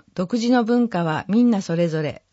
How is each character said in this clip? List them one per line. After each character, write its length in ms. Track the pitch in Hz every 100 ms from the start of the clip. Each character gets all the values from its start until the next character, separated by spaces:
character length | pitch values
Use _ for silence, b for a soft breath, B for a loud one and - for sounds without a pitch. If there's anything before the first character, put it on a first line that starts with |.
| -
独 200 | - 180
自 180 | 240 240
の 100 | 254
文 240 | 220 240 233
化 160 | 180
は 220 | 165 156 -
み 160 | 214
ん 80 | 240
な 100 | 202
そ 140 | 190
れ 140 | 165 170
ぞ 140 | 156
れ。 200 | 147 - _